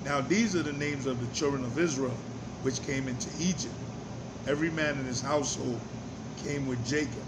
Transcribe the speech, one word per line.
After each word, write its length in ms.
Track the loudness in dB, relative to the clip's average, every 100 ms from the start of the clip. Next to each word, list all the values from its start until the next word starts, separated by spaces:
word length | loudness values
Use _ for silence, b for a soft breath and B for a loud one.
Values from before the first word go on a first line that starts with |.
Now, 160 | 2 0
these 360 | 4 4 6 4
are 80 |
the 100 | 2
names 320 | 0 0 0 0
of 140 | 0
the 120 | 0
children 300 | 2 2 2
of 140 | 0 2
Israel 400 | 2 4 0 0 -6 -8 -8 -2
which 180 | 0 0
came 240 | 0 0 0
into 220 | -2 -4 0
Egypt. 340 | 2 2 -2 -4 -6 -8 -8 -8 -8 -6 -2
Every 240 | 2 2
man 300 | 2 0 0
in 60 | 0
his 160 | -2
household 580 | 2 2 2 0 -2 -2 -4 -8 -8 -8 -8 -6
came 240 | -2 0 0
with 180 | 0 2
Jacob. 380 | 2 2 -2